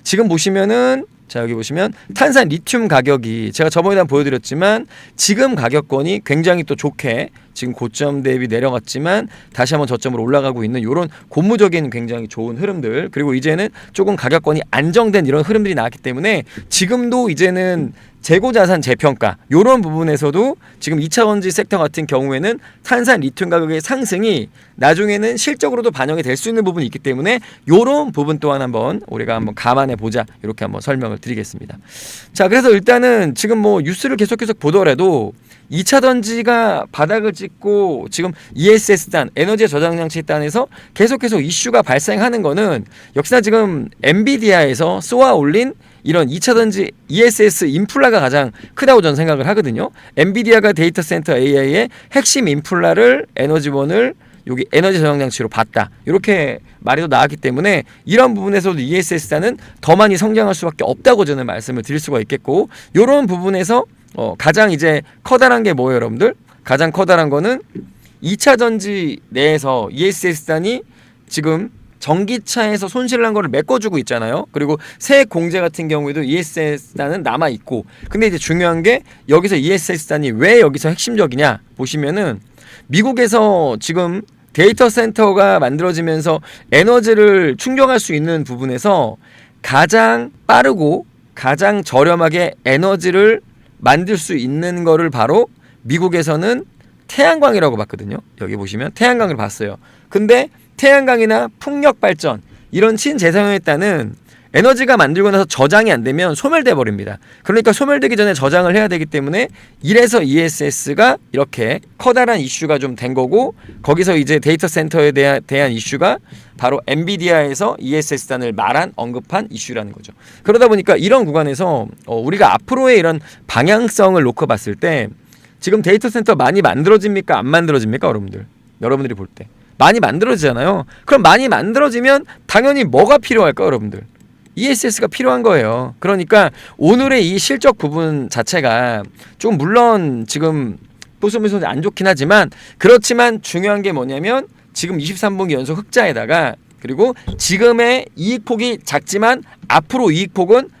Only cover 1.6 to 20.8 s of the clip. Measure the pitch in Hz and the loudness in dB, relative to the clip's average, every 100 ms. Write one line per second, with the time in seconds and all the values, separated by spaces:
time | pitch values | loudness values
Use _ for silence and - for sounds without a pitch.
1.6 | 107 151 208 208 - 196 277 269 196 160 | -6 -4 -4 -6 -8 0 2 4 2 0
2.6 | - 247 220 139 127 139 113 113 107 104 | -4 -2 2 2 2 0 -2 -6 -6 -2
3.6 | 156 170 180 196 165 139 139 127 - 156 | -2 0 0 2 2 0 0 -4 -6 -2
4.6 | 190 220 - - - - - 202 262 240 | 0 0 -4 -18 -16 -6 -2 0 0 0
5.6 | 117 147 147 135 156 202 - 143 165 180 | -2 -2 -2 -4 -4 -4 -4 0 2 0
6.6 | 156 143 147 - 135 117 - _ _ - | -2 -6 -6 -6 -6 -4 -6 _ _ -12
7.6 | 127 117 120 - 147 143 131 127 123 113 | -10 -8 -8 -6 -6 -4 -2 -2 -2 -2
8.6 | 131 123 - 135 160 208 - - - - | -2 -4 -8 -8 -4 -2 -4 -14 -10 -4
9.6 | 123 156 139 120 135 120 113 143 135 120 | -2 0 -2 -4 -4 -4 0 0 0 -4
10.6 | 110 127 110 147 165 - - - 185 220 | -4 -4 -2 -2 -4 -10 -8 -2 0 4
11.6 | 202 170 143 117 117 117 113 - 113 120 | 2 2 -4 -6 -8 -8 -10 -10 -8 -6
12.6 | 196 185 117 120 175 - 147 131 143 160 | -8 -6 -6 -6 -6 -4 -2 -2 -2 -2
13.6 | 214 - - - 196 190 127 156 156 151 | -4 -8 -10 -4 -2 -2 0 0 0 -2
14.6 | - 117 151 185 226 202 143 143 156 220 | -2 -2 0 2 2 2 2 0 0 0
15.6 | 202 156 117 117 131 127 190 190 - - | -2 -2 -4 -6 -10 -4 -2 -2 -6 -14
16.6 | - - 180 247 240 254 240 156 185 180 | -8 -4 -2 -2 0 0 -2 0 0 0
17.6 | 185 175 135 - - _ - 170 247 226 | -2 -4 -6 -10 -20 _ 0 2 4 4
18.6 | 185 175 131 123 147 123 107 90 - 147 | 4 2 0 0 0 0 -2 -4 0 4
19.6 | 226 262 165 156 165 147 147 156 254 302 | 6 4 2 -4 -2 -2 -2 0 -2 -4
20.6 | _ - | _ -14